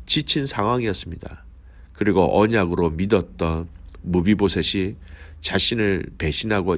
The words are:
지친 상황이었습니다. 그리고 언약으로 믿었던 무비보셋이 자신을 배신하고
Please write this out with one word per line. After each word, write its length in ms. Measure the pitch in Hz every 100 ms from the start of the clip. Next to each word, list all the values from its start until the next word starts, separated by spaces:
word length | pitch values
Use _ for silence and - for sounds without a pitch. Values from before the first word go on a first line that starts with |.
| -
지친 400 | 151 147 151 139
상황이었습니다. 1000 | - 104 123 113 95 - 80 - - - - - - -
그리고 460 | - 104 92 82 98
언약으로 520 | 107 113 87 87 85
믿었던 760 | 80 98 101 80 - 82 82 82 - - -
무비보셋이 960 | 92 87 92 101 98 87 - 101 92 - - - - -
자신을 640 | - 98 - 120 104 90 - -
배신하고 600 | 78 - 110 101 90